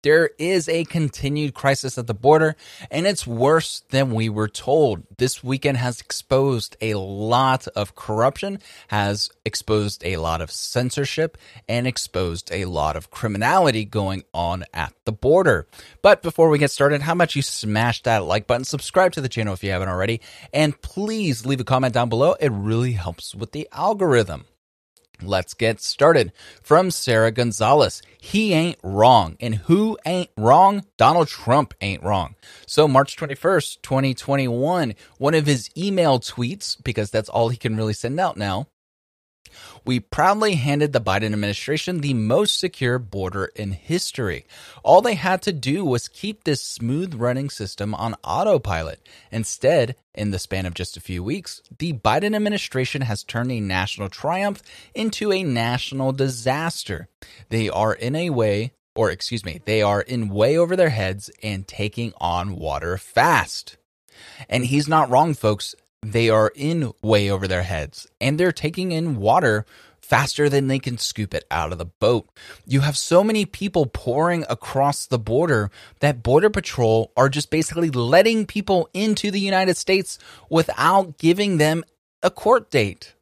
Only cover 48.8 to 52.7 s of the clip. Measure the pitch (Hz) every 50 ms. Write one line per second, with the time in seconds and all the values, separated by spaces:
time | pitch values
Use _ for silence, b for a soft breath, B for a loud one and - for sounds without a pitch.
48.8 | 80 78 - _ B B B B B B - 113 110 - - - - 131 170 156
49.8 | 120 113 127 _ _ _ _ - 107 104 98 90 - - 95 95 92 90 85 -
50.8 | 90 - - 87 - - - - 90 107 156 196 170 - - - _ _ - _
51.8 | 156 175 151 110 - 110 113 156 196 208 214 208 208 208 208 202 - -